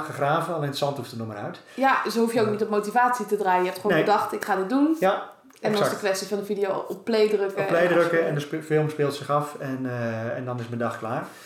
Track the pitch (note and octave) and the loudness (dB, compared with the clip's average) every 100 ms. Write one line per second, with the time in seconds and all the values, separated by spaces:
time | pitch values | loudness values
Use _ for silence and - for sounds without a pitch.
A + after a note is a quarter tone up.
0 | D#3 B2 C#3 D#3+ D#3+ E3 C#3+ C3+ C#3+ C3+ | -2 -2 0 0 -2 -4 -4 -2 -2 -2
1 | A#2+ A2+ A2 G#2 C#3 F3+ - - C4+ B3+ | -8 -8 -8 -8 -10 -12 -12 0 2 2
2 | - A3+ A3+ A#3 G#3+ - G#3+ G#3 G#3 A#3+ | 0 0 2 2 2 0 0 0 0 2
3 | B3 A#3+ G3+ G#3 F#3+ F3+ F3+ F#3 G#3 D#3+ | 2 2 0 0 4 4 2 0 2 2
4 | G#3 G#3 G#3+ G#3+ G#3+ F#3+ F#3+ C4+ D4+ D#4 | 4 2 0 -4 -2 -2 0 2 2 4
5 | F#3+ G#3 - - - - A3 G#3 C3+ - | 2 2 -4 -16 -20 -6 -2 2 0 0
6 | G3+ F#3+ F#3+ G3+ G3 G3 F#3+ - - F#3 | -2 -2 -2 -4 -4 -2 -2 -2 -6 -6
7 | - A3 G#3+ G#3 G3 G3 G3 E3+ F3 E3+ | 0 4 4 4 0 -2 2 4 4 4
8 | E3+ E3 D#3+ D3 C#3+ D#3+ D#3 D#3 D3 - | 4 4 2 0 -2 -6 0 2 2 0
9 | C#3+ C3+ B2+ D3 D3 - C#3 C3 B2+ B2 | -2 -2 -2 -2 -2 -6 -6 -4 -4 -4
10 | A#2 A2+ A#2 C3 B2 B2 A#2 A#2 A#2 - | -4 -4 -4 -6 -6 -6 -6 -4 -4 -4
11 | A2 C#3 F#3 - | -6 -6 -8 -14